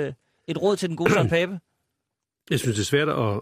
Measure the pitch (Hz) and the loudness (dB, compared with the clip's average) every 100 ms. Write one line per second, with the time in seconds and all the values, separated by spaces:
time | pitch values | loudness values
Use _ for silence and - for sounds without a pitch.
0 | 139 131 _ _ - 156 190 202 180 160 | -2 -8 _ _ -8 -2 0 0 -2 0
1 | 175 202 123 170 180 190 - _ _ _ | 2 4 2 0 -2 -6 -14 _ _ _
2 | _ _ _ _ - 143 127 107 98 143 | _ _ _ _ -4 -2 0 -2 0 2
3 | 151 143 110 101 | 2 0 0 -2